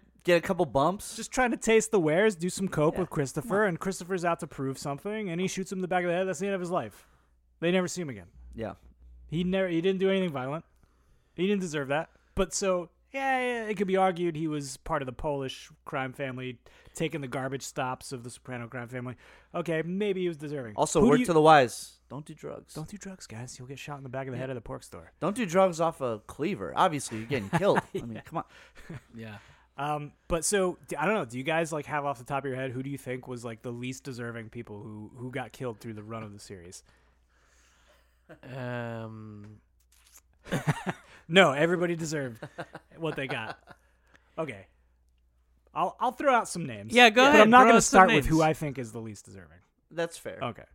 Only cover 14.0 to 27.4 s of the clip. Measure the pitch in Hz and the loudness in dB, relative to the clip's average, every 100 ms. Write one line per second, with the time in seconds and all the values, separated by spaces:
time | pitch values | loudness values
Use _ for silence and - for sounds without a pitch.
14 | 190 170 175 151 160 151 139 131 - 156 | 2 2 -2 -2 -4 -4 -8 -12 -6 -4
15 | 131 123 160 143 131 - - 156 - 143 | -4 -6 -4 -4 -6 -10 -16 -20 -10 -6
16 | 131 127 135 123 127 120 _ - - - | -6 -6 -8 -8 -10 -12 _ -20 -16 -6
17 | 160 160 135 131 131 135 - - 127 127 | -4 -4 -6 -6 -6 -6 -8 -6 -6 -6
18 | - 127 120 - - 123 117 127 117 127 | -10 -12 -12 -16 -12 -10 -10 -12 -10 -10
19 | 123 117 - - _ 170 170 160 170 185 | -10 -12 -18 -20 _ -8 -4 -4 -2 -2
20 | 208 190 180 151 151 143 117 104 147 165 | -2 -2 -2 -4 -8 -8 -6 -2 2 6
21 | 226 151 226 160 156 156 120 - - - | 6 6 6 8 10 10 8 2 -16 -20
22 | - 127 151 151 143 - - - 156 202 | -16 -14 -14 -14 -14 -14 -14 -14 -12 -14
23 | 196 185 - 110 127 - 127 135 - 143 | -16 -16 -16 -14 -14 -14 -16 -14 -12 -12
24 | 135 131 135 123 131 123 120 131 - 90 | -10 -10 -8 -6 -8 -8 -10 -14 -14 -20
25 | 82 _ 160 208 202 180 190 160 165 - | -20 _ -4 -2 0 4 4 4 -2 -2
26 | 127 107 - - 165 147 87 64 180 147 | -4 -6 -8 -6 -4 -4 -4 2 2 0
27 | - 110 117 139 | -6 -8 -6 -6